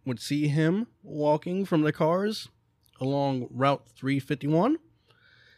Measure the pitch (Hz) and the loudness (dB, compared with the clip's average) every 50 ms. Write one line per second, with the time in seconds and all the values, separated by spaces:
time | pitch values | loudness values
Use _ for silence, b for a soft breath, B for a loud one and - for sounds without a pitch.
0 | - 131 123 110 - - 143 147 151 147 143 160 156 165 180 214 240 - _ _ | -8 -8 -8 -6 -4 -4 -2 0 0 0 2 2 2 2 2 0 -2 -6 _ _
1 | - 156 156 151 147 147 151 151 - 180 180 190 196 - 180 156 151 151 147 - | -18 -12 -6 -2 0 2 2 0 0 -4 -4 -4 -2 0 2 2 2 2 2 0
2 | 160 156 175 190 202 214 220 - - - _ _ _ _ _ _ _ _ _ - | 0 0 2 0 0 -2 -4 -6 -10 -16 _ _ _ _ _ _ _ _ _ -6
3 | 131 135 139 143 139 139 135 127 120 - 123 123 131 139 139 - - _ - - | -4 -2 -2 0 0 0 -2 -2 -4 -6 -2 0 2 2 2 0 -4 _ -14 -6
4 | - 135 139 139 - - 147 139 139 147 156 165 208 262 320 330 _ _ _ _ | -2 -2 -2 -2 -2 -4 -6 -4 0 2 2 4 4 2 2 0 _ _ _ _
5 | b b b b b b b b b b b | b b b b b b b b b b b